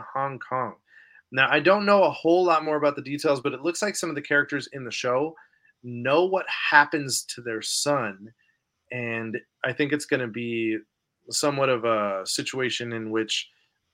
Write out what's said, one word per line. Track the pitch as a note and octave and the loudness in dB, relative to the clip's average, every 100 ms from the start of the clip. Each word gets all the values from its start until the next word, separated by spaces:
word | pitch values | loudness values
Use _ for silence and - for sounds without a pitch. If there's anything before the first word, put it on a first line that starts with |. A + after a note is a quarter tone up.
| - | -6
Hong | C3+ C#3 C3 | -4 -4 -6
Kong. | - B2+ A#2 - _ - - _ _ | -6 -4 -4 -8 _ -20 -20 _ _
Now, | C3 C3+ | 2 4
I | D3+ | 4
don't | D#3 G3+ G3+ | 4 2 4
know | G3+ | 6
a | E3+ | 4
whole | C3+ D#3+ F3 | 2 4 4
lot | F3+ D#3+ | 6 2
more | D#3 D3+ | 2 0
about | D3 C#3+ | 0 0
the | |
details, | C3+ C#3+ D#3 C#3 | -6 -2 0 0
but | C3+ | 0
it | B2+ | -4
looks | D#3 E3+ | -4 -2
like | G#3 F#3+ | -4 -4
some | E3+ | -6
of | C#3+ | -6
the | |
characters | - D3 C#3+ C#3+ C3 | 0 0 2 -4 -6
in | C#3 | -10
the | B2 | -10
show | - B2+ B2 D#3 - _ _ _ _ | -4 0 0 0 -6 _ _ _ _
know | B2 A#2+ B2 D3+ | -12 -6 2 4
what | F#3 F#3 - | 4 2 -2
happens | - - D3+ D3 D#3 C3+ A2+ - | -4 6 6 6 2 -2 -6 -6
to | - | -10
their | A#2+ A2 | -6 -6
son. | - - D3 C#3+ A2 F#2+ G#2+ _ _ _ _ _ - | -4 -2 0 0 -2 -6 -16 _ _ _ _ _ -10
And | B2 A#2+ A2+ A2+ G#2+ - _ | -6 -4 -4 -4 -8 -10 _
I | B2+ | -4
think | B2 C#3+ | -2 0
it's | D3 - | -2 0
gonna | C3+ A#2+ | -2 -2
be | A2 A#2 A#2 A2+ A2 - _ _ _ - | -6 -4 -2 0 -2 -6 _ _ _ -8
somewhat | - D3 C#3 C3+ | -2 0 2 2
of | B2 | 2
a | A#2 A2 G#2 F#2+ F#2 | 2 0 0 -2 -4
situation | - F#2+ C3 B2+ - A#2+ | -4 -4 -2 -2 -4 -6
in | A2+ A2 | -6 -4
which | A2 G#2+ - - _ _ _ _ | -2 -2 -4 -6 _ _ _ _